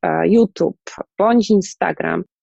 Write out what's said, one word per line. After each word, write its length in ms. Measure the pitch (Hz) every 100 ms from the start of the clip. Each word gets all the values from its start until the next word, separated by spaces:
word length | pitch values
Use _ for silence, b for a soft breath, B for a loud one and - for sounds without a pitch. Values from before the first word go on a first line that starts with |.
| 180
e, 220 | 160 170
YouTube 640 | 226 226 - 165 - - - - -
bądź 320 | 208 240 208
Instagram 760 | 208 180 - 175 156 165 170 185 _